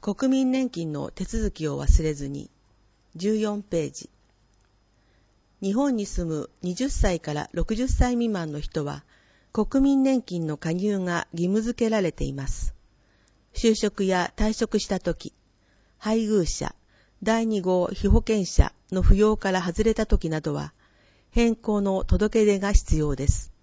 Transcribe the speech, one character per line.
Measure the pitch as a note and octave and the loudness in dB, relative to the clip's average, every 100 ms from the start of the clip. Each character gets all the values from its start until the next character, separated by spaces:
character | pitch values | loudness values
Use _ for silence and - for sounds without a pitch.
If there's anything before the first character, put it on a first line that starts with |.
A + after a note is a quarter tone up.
国 | - G3 C4 | -6 -2 0
民 | C4 C4 | 2 2
年 | B3+ B3+ | 0 -2
金 | E3+ E3 | -4 -6
の | D3 C#3+ | -6 -8
手 | - | -10
続 | F#3 A3 A3 | -6 -2 -4
き | - D#3 | -4 -6
を | C#3 | -2
忘 | C#3+ - | 4 4
れ | D#3 | 4
ず | D3 C#3 | -4 -8
に。 | C#3+ - _ _ _ _ _ _ D#3+ | -10 -14 _ _ _ _ _ _ -6
十 | F#3+ G#3+ | -2 0
四 | G#3+ G#3 | 0 -4
ペ | G3+ E3+ D3 | -4 -4 -4
ー | |
ジ。 | - - _ _ _ _ _ _ _ _ _ _ _ _ _ _ _ | -8 -18 _ _ _ _ _ _ _ _ _ _ _ _ _ _ _
日 | G3 | -4
本 | G#3+ C#4+ A#3+ | 0 0 0
に | G3+ | -2
住 | - E3+ | -4 -4
む | D#3 - _ | -6 -8 _
二 | F3+ | -8
十 | F3+ C4 | -4 -2
歳 | - G#3 E3+ | 2 2 2
か | - | -4
ら | D3 - | -6 -6
六 | - E3+ | -4 -4
十 | A3 B3+ | -2 0
歳 | - B3 | 2 2
未 | A#3+ A#3 | 2 0
満 | G3+ D#3+ | -2 -4
の | D3 | -6
人 | D3+ - | -6 -6
は、 | C#3+ C#3+ _ _ _ _ _ | -6 -8 _ _ _ _ _
国 | - G#3+ C4+ | -4 0 2
民 | C4+ C#4 | 4 4
年 | C4+ C4 | 4 2
金 | - F3+ D#3+ | -2 -6 -4
の | D3+ | -4
加 | D#3+ | -4
入 | F3 G#3 G3+ | -2 0 -2
が | F3+ E3+ - | -2 -2 -4
義 | E3+ | -2
務 | F3+ G#3 | 0 0
付 | A3 B3 A3+ | -2 -2 0
け | |
ら | A3 | 2
れ | F3 | 0
て | - | -2
い | C#3 | -6
ま | C#3 C#3 | -4 -6
す。 | - - - _ _ _ _ _ _ _ | -2 -4 -6 _ _ _ _ _ _ _
就 | - A#3 | 0 2
職 | A3 G#3 - | 2 0 -2
や | F#3+ F#3 F3 - | 0 0 -2 -2
退 | G#3+ | -2
職 | A3 A3 G#3+ | 0 -2 -2
し | - | -2
た | F#3 | -4
と | - | -4
き、 | E3 - _ _ _ _ _ _ _ | -6 -10 _ _ _ _ _ _ _
配 | G#3+ A3+ G#3+ | -2 -2 2
偶 | G#3+ E3 | 0 0
者、 | - - - _ _ _ _ | -4 -8 -8 _ _ _ _
第 | G3+ A3+ A3+ | 0 0 0
二 | G#3+ | -2
号 | F#3 F3+ F3+ | 0 0 0
被 | F#3+ G3 | -2 4
保 | G#3 | 4
険 | A3 A3 | 4 -2
者 | F3+ - - _ _ | 0 0 0 _ _
の | F#3 | 0
扶 | F3+ | 6
養 | G3 G#3+ G#3+ | 8 6 2
か | G3 | 0
ら | F#3 | -2
外 | F3+ E3+ | -2 0
れ | G#3+ | 0
た | A3 A3 | 0 0
と | G#3 | 0
き | E3 | 0
な | D#3 | -4
ど | D#3 | -4
は、 | D3 D3 _ _ _ _ _ _ | -6 -8 _ _ _ _ _ _
変 | - A#3 A3 | 2 2 2
更 | - G#3 | -2 0
の | G3 F#3+ | 0 -2
届 | - F#3 G#3 A3+ | 2 2 2 4
け | |
出 | G#3+ G3 | 2 2
が | G3 | 2
必 | G3+ - D#3 | 2 2 0
要 | D3 C#3 | 0 -2
で | C#3+ | 0
す。 | - - - | 0 -2 -20